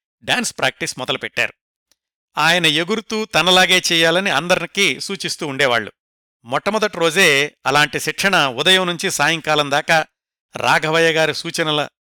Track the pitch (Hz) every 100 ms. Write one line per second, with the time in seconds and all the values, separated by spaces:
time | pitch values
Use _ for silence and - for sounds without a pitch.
0 | _ _ 120 175 226 - 139 - 160 -
1 | 127 131 110 - 110 - _ _ _ _
2 | _ _ _ - 156 175 160 147 170 226
3 | - 220 220 156 170 185 185 180 - 165
4 | 165 170 196 139 175 180 170 - 185 135
5 | - 196 160 - 156 135 139 117 101 -
6 | _ _ _ _ 117 143 202 214 214 180
7 | 165 160 180 139 143 - 131 143 147 147
8 | - - 196 180 143 120 165 185 180 170
9 | 190 - 147 165 156 151 143 143 - 165
10 | - _ _ _ _ - 120 160 156 165
11 | 165 156 151 - 170 165 156 151 143 _